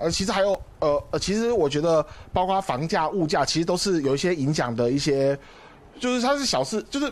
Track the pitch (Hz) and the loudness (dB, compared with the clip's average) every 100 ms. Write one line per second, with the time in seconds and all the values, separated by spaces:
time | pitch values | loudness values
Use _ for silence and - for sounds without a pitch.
0 | 165 165 196 196 202 190 - - 156 143 | -4 -2 -2 0 2 0 -6 -4 0 0
1 | - 156 185 214 233 233 147 147 165 160 | -2 -4 -2 0 0 2 2 2 2 2
2 | 147 - - 185 185 190 - 127 160 185 | 0 -6 -6 -2 0 0 0 -2 -2 0
3 | 156 196 156 170 131 160 170 180 202 170 | 0 0 0 2 2 0 0 0 0 0
4 | 135 135 175 175 135 156 123 117 120 139 | 2 2 0 0 0 0 0 0 0 2
5 | 156 139 139 139 - - - - - - | 2 2 2 0 -6 -20 -20 -20 -20 -6
6 | 247 247 247 285 262 131 135 214 - 277 | -2 0 0 0 0 0 0 -4 -4 -4
7 | 285 | -4